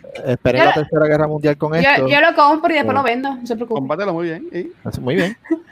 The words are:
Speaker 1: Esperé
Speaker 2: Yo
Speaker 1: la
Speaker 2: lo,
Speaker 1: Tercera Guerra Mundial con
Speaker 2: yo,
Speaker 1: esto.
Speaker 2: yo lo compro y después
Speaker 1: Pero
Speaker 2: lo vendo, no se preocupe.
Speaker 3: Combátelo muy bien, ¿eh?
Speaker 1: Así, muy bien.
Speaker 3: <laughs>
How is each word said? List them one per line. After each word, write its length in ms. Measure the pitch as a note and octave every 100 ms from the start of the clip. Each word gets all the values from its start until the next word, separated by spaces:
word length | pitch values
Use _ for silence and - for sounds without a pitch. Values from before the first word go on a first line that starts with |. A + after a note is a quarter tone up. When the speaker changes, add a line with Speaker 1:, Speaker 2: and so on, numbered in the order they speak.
| - - C3
Speaker 1:
Esperé 280 | B2 C3 B2
Speaker 2:
Yo 60 | -
Speaker 1:
la 40 |
Speaker 2:
lo, 120 | D#3
Speaker 1:
Tercera 240 | D3 D#3 D3+
Guerra 200 | D3+ D3+
Mundial 300 | D3+ D3+ D3
con 160 | D3+
Speaker 2:
yo, 60 | D#3+
Speaker 1:
esto. 280 | C4+ C#4+ C4
Speaker 2:
yo 140 | C#4+
lo 140 | E4 D#4+
compro 360 | C#4+ D#4 E4+
y 40 | D#4
después 180 | C4
Speaker 1:
Pero 60 | C4+
Speaker 2:
lo 40 |
vendo, 320 | B3+ A#3+ C#4 B3+
no 100 | A#3+
se 80 | A3+
preocupe. 240 | A#3 C#3
Speaker 3:
Combátelo 340 | C3+ D#3+ G3+
muy 140 | E3 E3+
bien, 200 | D#3+ D#4+
¿eh? 160 | F3 E4 -
Speaker 1:
Así, 180 | A#2 C#3
muy 140 | B2+ F3
bien. 200 | F3+ A3+ -
Speaker 3:
<laughs> 120 | D#4+ -